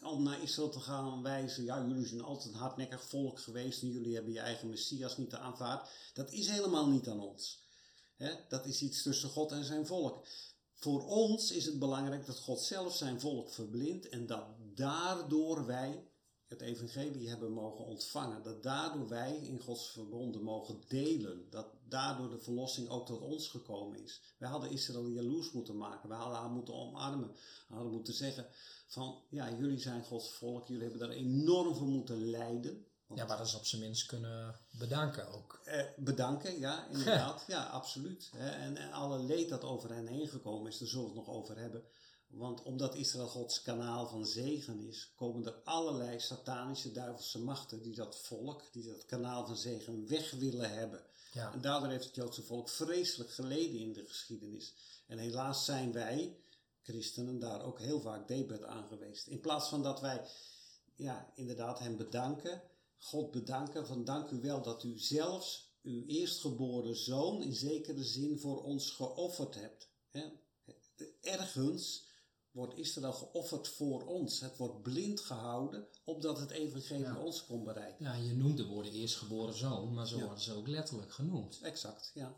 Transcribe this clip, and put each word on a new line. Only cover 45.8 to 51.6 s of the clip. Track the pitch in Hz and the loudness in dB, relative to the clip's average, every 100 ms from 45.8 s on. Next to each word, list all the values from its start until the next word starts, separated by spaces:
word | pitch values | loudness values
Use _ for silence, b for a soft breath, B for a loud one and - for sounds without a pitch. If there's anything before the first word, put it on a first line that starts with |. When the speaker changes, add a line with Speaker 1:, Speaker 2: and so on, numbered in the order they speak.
| 165 139 123 117 | 4 2 0 0
Speaker 1:
satanische, | - 123 - 123 127 135 127 | -2 -2 -4 -4 -2 -4 -4
duivelse | 110 123 120 - 113 | -4 -6 -6 -4 -2
machten | 120 139 - 110 | -2 -2 -6 -8
die | 117 110 | -6 -4
dat | 104 - | -6 -6
volk, | - 113 131 - - | -8 -6 -4 -6 -10
die | 117 | -10
dat | 113 110 - | -8 -10 -4
kanaal | 123 123 123 117 | -2 0 -2 -2
van | 113 | -2
zegen | 120 113 104 113 107 | -2 -2 -4 -4 0
weg | 151 151 | 0 0
willen | 131 135 120 113 | 0 0 2 0
hebben. | 107 110 92 - B B | 0 -2 -4 -14 B B
Speaker 2:
Ja. | 123 110 | -4 -4
Speaker 1:
En | 127 | 0